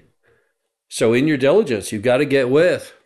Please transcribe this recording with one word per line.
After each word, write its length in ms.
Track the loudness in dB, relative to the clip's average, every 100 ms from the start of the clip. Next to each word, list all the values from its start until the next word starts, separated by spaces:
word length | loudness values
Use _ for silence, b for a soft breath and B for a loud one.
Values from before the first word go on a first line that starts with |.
| _ _ _ _ _ _ _ _ _
So 240 | -2 0
in 160 | 2 0
your 80 | 0
diligence, 560 | 2 2 0 -4 -6
you've 100 | -6
got 140 | -2 0
to 80 |
get 240 | 0 0 2
with 460 | 2 2 -2 -8 -20